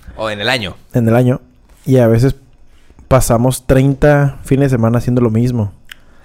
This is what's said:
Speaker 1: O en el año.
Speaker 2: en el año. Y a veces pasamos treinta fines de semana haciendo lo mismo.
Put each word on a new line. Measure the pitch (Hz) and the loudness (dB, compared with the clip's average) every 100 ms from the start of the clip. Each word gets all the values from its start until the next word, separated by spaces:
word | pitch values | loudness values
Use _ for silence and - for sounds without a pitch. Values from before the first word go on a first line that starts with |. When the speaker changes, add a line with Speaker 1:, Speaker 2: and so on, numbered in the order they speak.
| - - | -20 -10
Speaker 1:
O | 110 | -8
en | 104 | -6
el | 110 | -4
año. | 131 92 - - | -4 -6 -12 -8
Speaker 2:
en | 123 113 | -2 0
el | 120 | 2
año. | 127 127 - _ _ _ | 0 -2 -8 _ _ _
Y | - 127 | 0 2
a | 113 | 4
veces | 113 135 - - _ - - - - - | 2 0 -2 -12 _ -20 -20 -20 -16 0
pasamos | 131 - 113 127 127 - | 0 2 0 0 -2 0
treinta | 131 139 135 147 143 143 - | 0 2 2 2 2 0 -4
fines | - 135 139 | -4 0 0
de | 127 | 0
semana | 113 120 | 0 0
haciendo | 123 123 | -2 0
lo | 120 | 0
mismo. | 113 123 120 98 - - - - - | 0 -2 -2 -6 -8 -20 -20 -20 -20